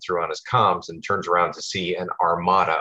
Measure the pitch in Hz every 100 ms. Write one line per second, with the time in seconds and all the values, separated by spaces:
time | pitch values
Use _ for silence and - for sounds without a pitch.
0 | - 87 80 78 - 127 104 87 - 82
1 | - 98 87 87 85 80 - 98 87 87
2 | 90 - 87 85 87 95 90 80